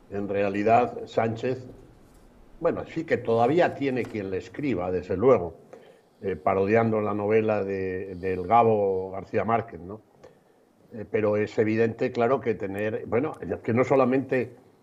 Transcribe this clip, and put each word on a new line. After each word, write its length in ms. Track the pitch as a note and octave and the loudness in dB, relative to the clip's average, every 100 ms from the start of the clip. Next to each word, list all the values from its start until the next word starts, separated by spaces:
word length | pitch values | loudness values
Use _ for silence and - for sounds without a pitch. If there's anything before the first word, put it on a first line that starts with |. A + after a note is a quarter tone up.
| - | -12
en 180 | G2+ G2+ | -8 -4
realidad 720 | G2+ G2+ G2+ G#2+ A#2 A#2+ - - | -2 0 0 4 4 4 -4 -6
Sánchez, 580 | - A2+ A2+ B2+ C3 - - - - - - - - - - | -2 -2 -2 -4 -6 -10 -20 -20 -20 -20 -20 -20 -20 -20 -4
bueno, 240 | G#2+ G#2 - | -2 -2 -6
sí 120 | E3 | -8
que 120 | - A#2 | -2 -2
todavía 580 | A2+ A2+ A#2+ E3 C#3+ | 2 2 4 4 2
tiene 280 | - C#3 B2 | 0 -2 -2
quien 260 | G#2 G#2+ F#2+ | -2 -4 -4
le 60 | F#2 | -6
escriba, 520 | - - C#3+ F#2 F2+ | -8 -6 -2 -2 -2
desde 260 | F#2 F2+ F#2 | -4 -2 2
luego, 380 | B2+ A2+ F2 - - - - - _ _ | 6 4 2 -10 -20 -20 -20 -20 _ _
eh, 160 | G2+ F2+ | -8 -2
parodiando 640 | F#2+ G2 G2 A2+ A2+ A2 | 0 2 4 2 2 0
la 140 | G#2 | -2
novela 500 | G#2 G#2 A2 A2 G#2 | -2 2 2 2 0
de, 500 | G2 G2 F#2+ F#2 G2 F2+ | -2 -4 -4 -6 -8 -8
del 300 | F#2 F#2 F2 | -4 -4 2
Gabo 640 | A#2 A2+ G#2+ G2 F#2+ F#2+ | 4 6 4 2 0 -4
García 320 | F#2+ F2+ G#2+ | -10 -6 -4
Márquez, 360 | G2 A#2 G2+ D#2+ | 0 0 -2 -12
¿no? 220 | F2 G#2+ _ _ - _ _ _ _ _ _ | -14 -16 _ _ -20 _ _ _ _ _ _
Eh, 140 | A2+ G2 | -16 -4
pero 260 | A2 G#2 G#2 | 0 2 2
es 180 | G#2 - | 0 0
evidente, 540 | A2 A2 A2+ A2+ B2+ | 2 2 2 0 -2
claro, 280 | A#2+ A#2 A#2+ | 0 2 2
que 140 | A#2 | 0
tener, 500 | G2+ G2 G2 G#2+ A#2 - | -4 -4 -4 -4 -4 -2
bueno, 260 | A2 D3+ - | -2 -2 -6
es 200 | F2 - | -8 -4
que 120 | - | 0
no 120 | A2+ | 2
solamente 680 | B2+ C#3 B2+ C3 C3 C3 A2 - - _ | 4 4 4 2 0 -2 -2 -8 -20 _